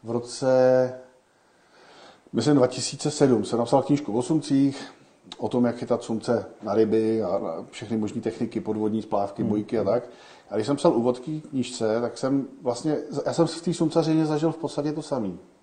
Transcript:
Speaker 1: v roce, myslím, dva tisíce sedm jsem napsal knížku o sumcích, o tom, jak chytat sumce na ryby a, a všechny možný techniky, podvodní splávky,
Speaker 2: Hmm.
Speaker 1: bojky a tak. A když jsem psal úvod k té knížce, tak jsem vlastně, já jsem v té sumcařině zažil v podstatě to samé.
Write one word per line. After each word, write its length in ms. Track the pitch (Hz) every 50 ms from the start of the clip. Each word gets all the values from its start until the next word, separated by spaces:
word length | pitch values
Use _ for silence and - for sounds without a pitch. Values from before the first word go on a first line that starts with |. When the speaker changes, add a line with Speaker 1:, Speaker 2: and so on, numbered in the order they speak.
| -
Speaker 1:
v 80 | 110
roce, 800 | 117 120 120 120 - - 135 131 131 127 127 127 127 127 127 127 127 - - - _ _ _ _ _ _ _ _ _ _ _ _ _ _ - - - - - - - _ _ - -
myslím, 220 | 117 - 151 147
dva 120 | 139 123
tisíce 440 | 123 - - 120 - - 139 - 147
sedm 340 | - - 151 135 123 107 101
jsem 140 | - - 113
napsal 220 | 117 - - -
knížku 320 | - - 151 143 - - 101
o 40 | 117
sumcích, 680 | 127 - 160 156 143 - 143 135 139 139 135 - - - - _ _ _ _ _ _ - -
o 120 | - 120 107
tom, 160 | - 123 123
jak 100 | 120 117
chytat 280 | - 127 117 123 113 -
sumce 420 | - 117 110 - - 120 110 98 - - - -
na 100 | 107 101
ryby 500 | 110 110 107 107 110 110 110 113 110 104
a, 40 |
a 380 | 90 92 101 107 90 80 85 - -
všechny 260 | - - 117 104 117
možný 240 | 110 107 104 - 120
techniky, 400 | - 117 - - 123 113 - 113
podvodní 400 | 98 107 107 107 107 107 107 113
splávky, 400 | 104 - - 101 101 101 - -
Speaker 2:
Hmm. 80 | - -
Speaker 1:
bojky 300 | 104 104 104 - 120 113
a 40 | 98
tak. 200 | 95 107 123 - - - - - - - - _ -
A 60 | 101
když 120 | 107 107
jsem 80 | 120 143
psal 180 | 139 - 175 139
úvod 220 | 113 117 127 123 -
k 60 | -
té 60 | 156 156 156 151 -
knížce, 520 | - 131 120 - - - 117 110 107 117
tak 160 | 120 117 113
jsem 300 | - - 131 139 139 123 - - -
vlastně, 360 | - 127 - - - 156 151 - - - - 143 -
já 80 | 139 -
jsem 140 | - 170
v 140 | 160 - -
té 120 | - 185 170
sumcařině 520 | - 170 156 - 170 156 156 156 160 160
zažil 260 | 151 156 147 156 165
v 60 | 151
podstatě 340 | - - 139 - - 143 151 147
to 80 | 156
samé. 280 | 147 - 143 127 107 95 87 85 - - _ _